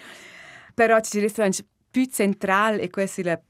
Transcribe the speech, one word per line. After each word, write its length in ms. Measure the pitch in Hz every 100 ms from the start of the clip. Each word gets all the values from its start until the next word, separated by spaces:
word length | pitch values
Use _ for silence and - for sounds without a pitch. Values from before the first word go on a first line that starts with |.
| - - - - - - -
però 260 | - 226 226
ci 180 | 220 208
resta 240 | 208 208
anche 220 | 208 190 - _ _
più 140 | 254 254
centrale, 760 | - 202 196 196 190 220 214
e 80 | 180
questa 320 | - 196 -
è 40 | 175
la 140 | 165 -